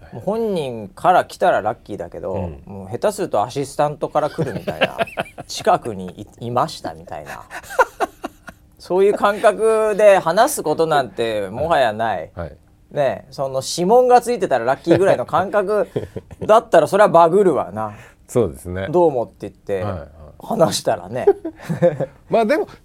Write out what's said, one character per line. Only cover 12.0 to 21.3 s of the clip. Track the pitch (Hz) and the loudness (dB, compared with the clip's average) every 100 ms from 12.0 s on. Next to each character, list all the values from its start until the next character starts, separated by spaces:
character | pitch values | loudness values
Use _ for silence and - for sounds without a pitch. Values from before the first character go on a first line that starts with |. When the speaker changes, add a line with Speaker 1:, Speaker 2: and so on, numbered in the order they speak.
| 113 | -2
Speaker 1:
い。 | 90 78 | -4 -8
Speaker 2:
は | 92 82 | -10 -12
い。 | |
は | |
い。 | - _ _ _ | -12 _ _ _
Speaker 1:
ね、 | 147 131 98 135 | -2 -2 -2 -10
そ | 131 135 | -8 -6
の | 131 - | -6 -6
指 | - 180 | -2 2
紋 | 247 254 | 4 6
が | 247 | 4
つ | 240 | 4
い | 233 | -2
て | 175 | 0
た | 127 | 0
ら | |
ラ | 117 135 | 0 0
ッ | |
キ | 170 | 2
ー | 156 | 4
ぐ | |
ら | 190 | 4
い | 127 | 2
の | 117 | 0
感 | 156 185 | -2 0
覚 | 208 190 208 - - 107 - | -2 0 -2 -2 -6 -8 -12
Speaker 2:
<laughs> | - - | -14 -6
Speaker 1:
だ | - 208 | 2 2
っ | - | 4
た | 170 | 4
ら | 147 | 4
そ | 202 | 4
れ | |
は | 202 | 6
バ | 165 165 | 6 6
グ | 190 | 6
る | 185 | 4
わ | 120 87 | 2 -2
な。 | 104 107 104 - _ - | -6 -8 -10 -20 _ -4
Speaker 2:
そ | 123 95 | 0 0
う | |
で | 67 | -4
す | 87 | -10
ね。 | 92 98 | -8 -2
Speaker 1:
「ど | 170 165 | 2 4
う | |
も」 | 127 | 2
っ | 104 | -4
て | - | -10
言 | 101 | -16
っ | |
て、 | - - 98 | -12 -6 -4
Speaker 2:
は | 104 | -4
い | |
は | 87 76 | -8 -12
い。 | - 76 - | -20 -20 -14
Speaker 1:
話 | - 226 160 - | -6 0 0 0
し | |
た | 147 92 | -4 -4
ら | 92 | -6
ね。 | 120 392 | -2 0